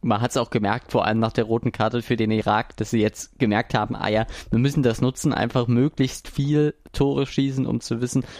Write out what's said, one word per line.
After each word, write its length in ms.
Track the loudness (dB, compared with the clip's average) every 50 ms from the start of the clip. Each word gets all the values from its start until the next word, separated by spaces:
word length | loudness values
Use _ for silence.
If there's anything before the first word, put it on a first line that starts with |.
| 0
Man 180 | 0 0 2
hat's 160 | 0 0 0 0
auch 140 | -2 0
gemerkt, 400 | -2 -2 0 0 -2 -2 -4 -2
vor 140 | 0 2 2
allem 120 | 2 2 2
nach 140 | 0 0
der 140 | 2 0 0
roten 260 | 2 0 0 0 -2
Karte 320 | -2 0 0 0 0 -2 -2
für 120 | -2 0
den 140 | 0 2 0
Irak, 480 | 2 0 2 2 2 0 0 -4 -6 -8
dass 140 | -6 -2
sie 100 | 0 2
jetzt 380 | 2 2 0 -4 -18 -18 -4 0
gemerkt 340 | 2 2 2 2 0 0 0
haben, 220 | -2 0 -2 -4
ah 140 | -4 -2 0
ja, 180 | 0 0 0 -2 -6 -14 -8 -2
wir 80 | 0 2
müssen 240 | 2 2 2 2 2
das 180 | 2 2 2
nutzen, 320 | 0 -2 -2 0 -2 0 0
einfach 340 | 0 -2 0 0 -2 0 2
möglichst 600 | 2 2 2 2 2 0 -2 -2 -2 -8 -14 -10
viel 480 | -6 -4 -2 0 2 2 2 0 -2 _ _ -14
Tore 340 | -2 0 0 0 2 0 -2
schießen, 400 | -2 0 -2 -2 0 0 -2 -2
um 160 | -2 -2 -4
zu 180 | -4 -4 -4 -4
wissen, 240 | -4 -2 -2 -2 -2 -2 -10 -20